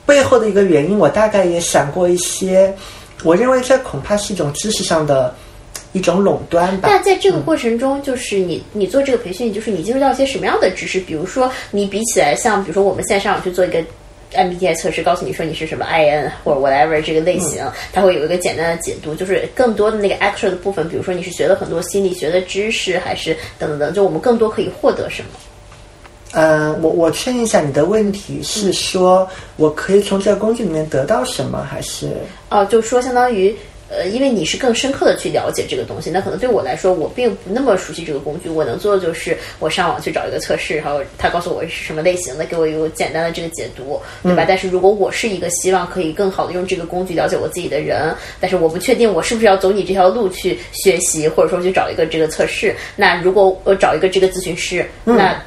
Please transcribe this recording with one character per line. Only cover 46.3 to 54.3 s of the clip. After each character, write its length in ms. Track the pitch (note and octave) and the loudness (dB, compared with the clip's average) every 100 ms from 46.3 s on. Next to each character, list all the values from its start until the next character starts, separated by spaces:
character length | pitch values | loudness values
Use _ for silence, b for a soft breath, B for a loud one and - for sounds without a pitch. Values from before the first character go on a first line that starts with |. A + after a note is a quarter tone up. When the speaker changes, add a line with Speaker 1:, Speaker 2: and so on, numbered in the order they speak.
| F#3+ - | 0 -4
Speaker 2:
地 60 | |
用 120 | F3+ F3+ | -4 -4
这 80 | F3 | -4
个 80 | |
工 220 | E3 F3 F#3+ | -4 -6 -4
具 80 | |
了 160 | D#3+ D3+ | -2 0
解 80 | D#3+ | 0
我 100 | D#3+ | -2
自 140 | F3+ | -6
己 80 | E3 | -4
的 100 | C#3+ | -4
人， 340 | D3+ A2 D#3 - B B | -2 -2 -2 -4 B B
但 80 | F#3 | -2
是 80 | F#3 | 2
我 100 | D#3+ | 2
不 100 | E3+ | 2
确 160 | - | 0
定 180 | A3 A3+ | 2 4
我 100 | E3 | 2
是 140 | - A3+ | 0 2
不 40 | |
是 60 | A3 | 4
要 100 | F#3+ | 4
走 160 | F#3+ | 4
你 120 | G3+ | 2
这 100 | F3 | 0
条 160 | F#3+ F#3 | 4 4
路 180 | A#3 F#3+ | 4 0
去 300 | - F#3 - B | -2 -4 -4 B
学 260 | - G3 E3 | 0 2 2
习， 280 | - D#3 D#3 | 0 0 0
或 140 | F3 | 2
者 60 | E3 | 2
说 120 | F3+ | 2
去 100 | F3+ | 0
找 180 | F#3 - | 0 0
一 60 | D#3 | 0
个 100 | D#3+ | -2
这 140 | D#3+ | 0
个 80 | D#3 | 0
测 180 | - F3 | 0 -2
试， 300 | - G#3+ B B - | -2 -2 B B 0
那 240 | F#3+ F3 | 2 2
如 100 | F3+ | 2
果 260 | G3 F#3+ F#3 | 4 4 4
我 100 | - G3 | 0 2
找 200 | D3+ D3+ | 2 2
一 40 | |
个 100 | F#3+ | 2
这 100 | F#3+ | 2
个 80 | |
咨 140 | F#3 | 2